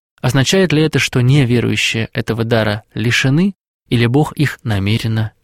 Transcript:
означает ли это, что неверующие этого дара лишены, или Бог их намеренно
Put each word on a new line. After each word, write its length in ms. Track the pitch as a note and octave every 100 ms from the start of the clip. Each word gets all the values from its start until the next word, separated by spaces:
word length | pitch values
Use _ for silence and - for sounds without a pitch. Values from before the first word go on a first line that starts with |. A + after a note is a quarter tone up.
| _ _
означает 500 | C3 C#3 C3 F#3+ F3+
ли 100 | D3
это, 160 | D#3+ C3+
что 220 | - C3
неверующие 880 | B2 D3 A#2+ A#2+ A2+ G#2+ - A2+ A2+
этого 300 | A#2 - A2
дара 400 | A2+ A#2 G#2+ G#2+ -
лишены, 580 | A#2 A#2 - C3+ C#3+ G3 - _ _ -
или 160 | B2 A#2
Бог 260 | C#3 D3+
их 260 | - C#3 -
намеренно 720 | - G2+ F#2+ A2+ A2+ A2 A2 -